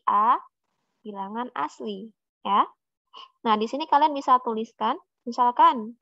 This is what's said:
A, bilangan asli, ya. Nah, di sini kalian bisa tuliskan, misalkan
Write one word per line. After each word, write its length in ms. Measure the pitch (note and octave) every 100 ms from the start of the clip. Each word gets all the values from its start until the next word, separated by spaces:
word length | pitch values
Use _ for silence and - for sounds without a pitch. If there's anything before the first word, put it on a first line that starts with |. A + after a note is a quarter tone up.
| -
A, 320 | G#3 A3 C#4+ - _ _ _ _ _
bilangan 480 | G#3+ G3 G3 A3+ B3
asli, 560 | - D4+ - A#3 G3 A3 _ _ _
ya. 220 | G3+ G#3 E4+ _ _ _ _ - - _
Nah, 120 | A#3 G#3+
di 80 | A3+
sini 160 | C4+
kalian 320 | D#4 C#4+ D#4 C#4
bisa 240 | C4+ B3+
tuliskan, 560 | B3 A3 A3+ - A3 D#4+ _ _ B3
misalkan 720 | A#3+ B3 A#3+ E4 C4+ G#3+ A#3+